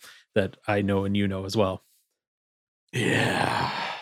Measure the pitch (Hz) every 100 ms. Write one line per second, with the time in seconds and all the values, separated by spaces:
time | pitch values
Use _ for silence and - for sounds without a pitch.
0 | - - _ 110 95 - - 104 98 98
1 | 98 101 101 95 95 107 95 95 - _
2 | _ _ _ _ _ _ _ _ _ -
3 | - - 123 - - - - - - -